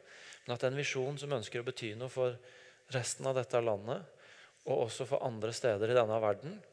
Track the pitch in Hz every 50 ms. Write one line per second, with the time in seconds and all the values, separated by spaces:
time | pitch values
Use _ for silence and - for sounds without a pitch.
0 | - - - - - - - - - 123 120 - 135 127 135 143 139 - - 135
1 | 127 139 147 135 143 143 139 117 110 - - 120 120 127 - - 123 107 104 113
2 | 127 127 - 131 127 123 120 - - - - - - - - - _ - 127 127
3 | 120 - - - 135 135 131 127 113 - 127 120 117 113 104 98 104 117 147 196
4 | 165 - - - - - - - - - _ _ - - 135 - 120 110 - -
5 | 127 117 139 - - 127 113 107 107 113 117 - - 120 104 101 110 113 123 123
6 | 113 107 110 113 107 104 101 101 127 160 214 208 - -